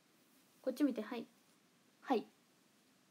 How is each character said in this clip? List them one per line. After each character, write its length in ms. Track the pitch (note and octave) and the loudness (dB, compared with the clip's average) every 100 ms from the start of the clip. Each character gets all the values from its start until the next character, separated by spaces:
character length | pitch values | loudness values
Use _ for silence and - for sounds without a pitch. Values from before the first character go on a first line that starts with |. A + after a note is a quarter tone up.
| _ _ _ _ _ _ | _ _ _ _ _ _
こ 80 | - | -6
っ 40 | |
ち 100 | B3+ | 2
見 100 | C#4+ | 2
て、 80 | A3+ | 2
は 120 | G#3+ A#3+ | -4 -8
い。 100 | - _ _ _ _ _ _ _ | -10 _ _ _ _ _ _ _
は 140 | - | 0
い。 120 | A#3 - _ _ _ _ _ _ _ _ | 0 0 _ _ _ _ _ _ _ _